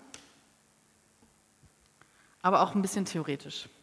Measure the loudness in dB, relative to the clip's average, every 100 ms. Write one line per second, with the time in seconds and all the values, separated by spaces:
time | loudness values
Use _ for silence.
0 | -20 -20 -20 _ _ _ _ _ _ _
1 | _ _ _ _ _ _ -20 _ _ _
2 | _ _ _ _ 4 4 4 2 0 -2
3 | -2 -4 -4 -6 -8 -14 -14 -20